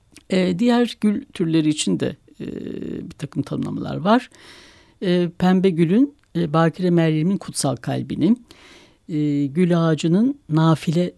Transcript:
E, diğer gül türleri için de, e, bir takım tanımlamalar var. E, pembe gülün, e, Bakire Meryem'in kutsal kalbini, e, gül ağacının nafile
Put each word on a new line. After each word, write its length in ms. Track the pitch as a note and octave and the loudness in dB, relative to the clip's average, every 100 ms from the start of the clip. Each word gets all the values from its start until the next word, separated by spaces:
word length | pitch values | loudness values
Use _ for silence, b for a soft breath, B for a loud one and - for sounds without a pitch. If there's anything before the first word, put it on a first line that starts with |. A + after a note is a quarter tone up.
| _ - - | _ -20 -4
E, 300 | F#3+ F#3 F3 | -2 0 0
diğer 380 | A#3+ A#3+ A#3 - | 2 2 0 0
gül 240 | G#3 G#3 - | -2 -2 -6
türleri 440 | - E3 D#3+ D#3 | -6 0 2 2
için 300 | D3+ - E3+ | 0 -2 -2
de, 160 | B2+ - _ - | -2 -6 _ -14
e, 60 | - - - - - - - | -12 -10 -10 -10 -10 -10 -12
bir 100 | - | -12
takım 260 | D3 - | -10 -8
tanımlamalar 520 | - C#3+ D3+ - C#3+ C#3 | -6 -6 -6 -6 -8 -4
var. 340 | E3 A#3+ - B B B B B B B | 2 2 0 B B B B B B B
E, 260 | G3 F3+ F3 - | -2 0 0 0
pembe 320 | F#3 F#3 F#3+ | 2 4 2
gülün, 440 | D#3+ E3 G3+ C#4+ - _ E3+ | 2 2 4 2 -2 _ -6
e, 180 | E3+ | -2
Bakire 360 | D#3+ E3 - F3+ | 2 0 0 0
Meryem'in 480 | E3+ D#3+ D#3 E3 G3 | 2 2 2 0 -2
kutsal 380 | - - C#3+ A#2 | -4 -4 -4 -4
kalbini, 600 | - C3 B2+ - E3 A#3+ B B B B B B - | -4 -6 -6 0 2 2 B B B B B B -8
e, 360 | D#3 D3+ C#3+ C#3+ | -4 -2 0 -2
gül 440 | C#3 F3+ E3+ E3 | 0 2 2 2
ağacının 500 | D#3 E3+ F3 B3 C#4+ - | 2 2 2 2 -2 -2
nafile 640 | D#3 D#3+ D#3 - D#3+ F3+ | 2 4 4 0 -2 -2